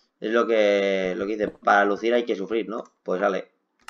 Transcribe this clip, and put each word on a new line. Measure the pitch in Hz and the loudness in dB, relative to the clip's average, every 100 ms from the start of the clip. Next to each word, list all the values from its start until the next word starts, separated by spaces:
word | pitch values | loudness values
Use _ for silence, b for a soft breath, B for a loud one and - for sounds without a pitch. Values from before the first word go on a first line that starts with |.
| b - | b -10
es | 110 | -2
lo | 117 110 | 0 2
que, | 110 104 101 98 98 92 95 | 4 4 4 2 0 -2 -4
lo | 101 | -4
que | |
dice. | 107 101 | -4 -4
Para | - 104 101 | -2 2 4
lucir | 101 98 113 | 4 0 0
hay | 120 | 0
que | 120 98 | 0 -4
sufrir, | 95 113 95 | -4 -4 -4
¿no? | 113 - _ | -10 -12 _
Pues | - 92 | -6 -2
dale. | 101 92 - _ _ _ | 0 -2 -8 _ _ _